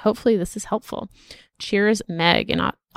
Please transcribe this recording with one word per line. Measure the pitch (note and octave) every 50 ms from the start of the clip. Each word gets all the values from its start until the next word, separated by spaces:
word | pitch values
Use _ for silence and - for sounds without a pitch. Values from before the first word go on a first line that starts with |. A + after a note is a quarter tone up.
Hopefully | - G#3+ A3 - - A#3+ A3
this | F#3 F3+ - -
is | G#3 -
helpful. | - G3+ - - - - - - - _ _ _ - - - _ _ _
Cheers, | - - - G#3 G3+ G#3 G#3+ A3 G3+ - -
Meg, | E3+ E3 E3 E3+ - - - -
in | - -
Ot-, | - - - _ _ _ -